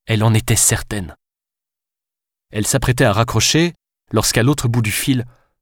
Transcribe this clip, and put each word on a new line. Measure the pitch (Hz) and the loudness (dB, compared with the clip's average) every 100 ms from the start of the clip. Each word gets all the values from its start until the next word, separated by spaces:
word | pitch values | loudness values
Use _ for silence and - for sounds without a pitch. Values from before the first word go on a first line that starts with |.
| - | -4
Elle | 113 | 0
en | 110 | 2
était | 117 - 110 | 2 0 0
certaine. | - 110 - 104 82 - _ _ _ _ _ _ _ _ _ _ _ _ _ | 0 -2 -4 -8 -10 -14 _ _ _ _ _ _ _ _ _ _ _ _ _
Elle | 107 104 | -6 -2
s'apprêtait | 139 - 123 | 0 0 2
à | 131 | 2
raccrocher | 98 117 113 - 151 170 - _ _ _ | 2 0 0 2 2 0 -4 _ _ _
lorsqu'à | 107 - - | -2 0 0
l'autre | 120 147 123 | 2 0 0
bout | 120 | -2
du | 110 | -2
fil, | - - 127 120 _ _ _ | -2 -2 -2 -4 _ _ _